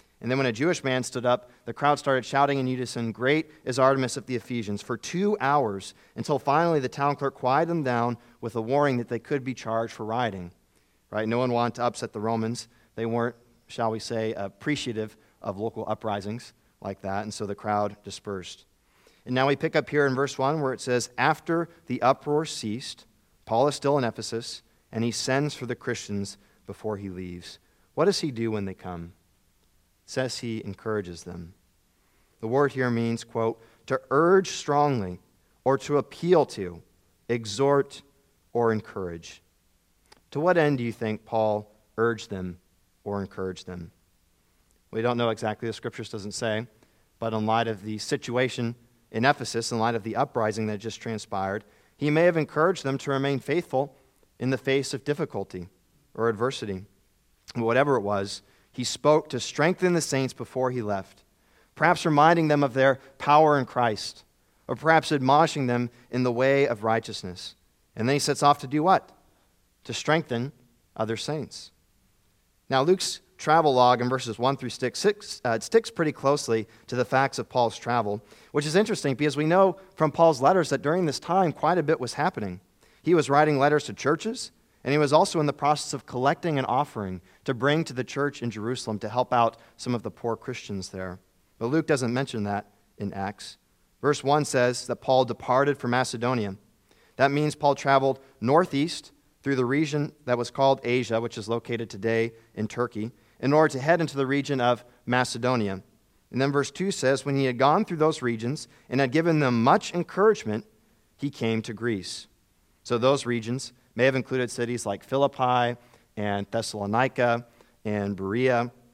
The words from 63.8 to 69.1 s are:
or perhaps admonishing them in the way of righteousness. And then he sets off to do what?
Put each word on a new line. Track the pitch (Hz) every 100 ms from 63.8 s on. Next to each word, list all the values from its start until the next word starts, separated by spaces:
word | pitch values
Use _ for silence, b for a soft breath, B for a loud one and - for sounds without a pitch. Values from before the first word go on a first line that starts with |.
| 117 104 - - _ _ _ _ -
or |
perhaps | 123 151 156 -
admonishing | 151 131 147 160 151 127
them | 120 120 b b
in | 123
the | 127
way | 117 131 139 143
of | 110
righteousness. | 110 113 113 104 95 87 - - _ _ _
And | - 120
then |
he | 143
sets | 151 131
off | 147 143
to | 131
do | 151
what? | 170 185 -